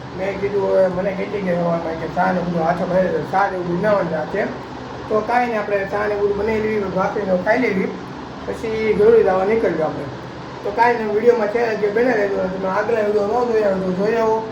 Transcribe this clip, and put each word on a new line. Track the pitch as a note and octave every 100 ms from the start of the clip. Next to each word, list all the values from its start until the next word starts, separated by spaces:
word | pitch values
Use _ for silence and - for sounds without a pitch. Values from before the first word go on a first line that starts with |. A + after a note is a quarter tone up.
| - F3+
મેં | F#3+ G3
કીધું, | G3+ G3+ F#3+
હવે | F#3+ F#3
મને | F3+ G3
કહેતી | F#3 G3+ G3+
કે | F#3
રવામાં | F3 E3+ E3+
કે | E3 E3 D#3+ F3
ચા | F#3+
ને | F#3
બધું | E3+ E3+
હાથો | D#3+ F3 F3+
ભરે | F3+ F3+
છે, | D#3+ C#3
ચા | F#3+ G3
ને | F#3
એવું | F3 F3
બનાવવાનું | G#3 G3+ E3+ D#3 D3+
છે. | G3 B3 - - - - - -
તો | G#3+
કાંઈ | G#3+ B3 A#3+
નહીં, | G#3+
આપણે | G3+ G3+
ચા | F#3+ G#3 G#3
ને | G3+
બધું | G3+ G3+
બનાવી | G#3+ A3
લેવી, | G#3+ G#3+
ભાખરી | F#3 F3 G3 G#3+
ને | G3
એવું | F#3 G3+
ખાઈ | B3
લેવી, | A3+ F#3+ F#3 - - - - - -
પછી | G3 A3 A3 A3 F#3+
ગરોળી | G#3+ A3+
લાવવા | G3 F#3 G3
નીકળીએ | A3+ G#3 D#3
આપણે. | D3+ C#3+ C#3+ - - - - -
તો | -
કાંઈ | - A#3+
નહીં, | A#3 G#3+
વીડિયોમાં | G#3 A#3+ A#3 G3+
છે | A#3 A#3 G3+
કે | G3+
બને | G#3 B3+
રહેજો. | G#3+ G3+ F#3+
તમે | F#3 F#3+ F#3+
આગલા | F#3+ G#3+ A3+
વીડિયો | G#3 G#3 G3+
ન | A#3+ A#3
જોયા | A3 G#3
હોય | F#3+
તો | F#3
જોઈ | F3+ G#3 A3+
આવો. | A3 A3 A3+